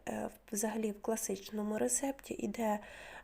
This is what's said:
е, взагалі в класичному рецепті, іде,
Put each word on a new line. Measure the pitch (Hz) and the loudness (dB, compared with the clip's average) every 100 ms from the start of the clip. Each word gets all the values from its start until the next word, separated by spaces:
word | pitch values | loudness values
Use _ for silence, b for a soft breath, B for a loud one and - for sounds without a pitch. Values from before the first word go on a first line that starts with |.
| - | -4
е, | 214 - - - | -2 -2 -6 -4
взагалі | 208 220 220 214 | 0 2 2 0
в | 208 | 0
класичному | - 220 - 196 - 214 208 214 | 0 0 0 -2 -4 -2 0 2
рецепті, | 247 - 277 269 - | 4 4 2 -2 -6
іде, | - 208 202 220 208 B B B B | -2 -2 2 2 2 B B B B